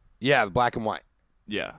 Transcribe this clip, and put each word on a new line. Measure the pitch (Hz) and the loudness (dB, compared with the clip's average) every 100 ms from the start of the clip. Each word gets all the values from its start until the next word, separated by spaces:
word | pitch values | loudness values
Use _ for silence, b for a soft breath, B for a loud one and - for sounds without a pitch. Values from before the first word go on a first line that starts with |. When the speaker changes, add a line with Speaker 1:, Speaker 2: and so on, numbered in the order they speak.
| _ - | _ -6
Speaker 1:
Yeah, | 127 135 | 2 2
the | 107 | 2
black | 123 120 123 | 2 2 0
and | |
white. | 107 85 _ _ _ _ - | -4 -6 _ _ _ _ -10
Speaker 2:
Yeah, | 101 55 | -6 -6